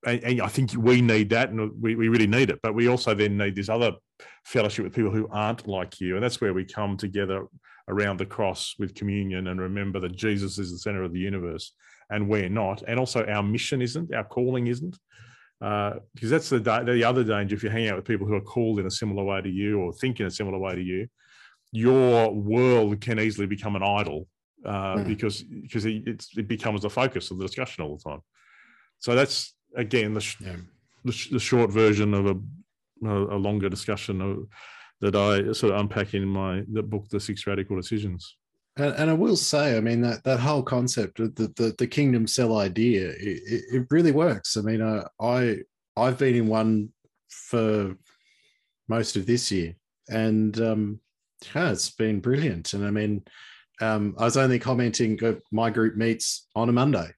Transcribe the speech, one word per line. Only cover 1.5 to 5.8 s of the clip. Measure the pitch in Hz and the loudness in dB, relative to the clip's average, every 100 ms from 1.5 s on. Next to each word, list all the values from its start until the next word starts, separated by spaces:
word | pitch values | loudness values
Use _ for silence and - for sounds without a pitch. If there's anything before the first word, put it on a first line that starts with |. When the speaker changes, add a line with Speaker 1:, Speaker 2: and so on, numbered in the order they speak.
Speaker 1:
and | 110 107 - | -2 -4 -2
we, | 113 113 | -2 2
we | 113 | 4
really | 117 104 | 4 4
need | 113 131 | 4 4
it. | - | 2
But | 113 | -2
we | 107 120 | 2 4
also | 123 123 | 4 2
then | 104 104 101 | 2 2 2
need | 101 95 | -2 -2
this | 98 | -2
other | 110 120 87 _ _ - - | 2 2 0 _ _ -20 -20
fellowship | - 127 104 - | -4 0 0 0
with | 95 | -4
people | - 107 | 0 0
who | 107 107 | 0 -2
aren't | 104 107 120 - | -2 -2 -2 -4
like | 98 | -4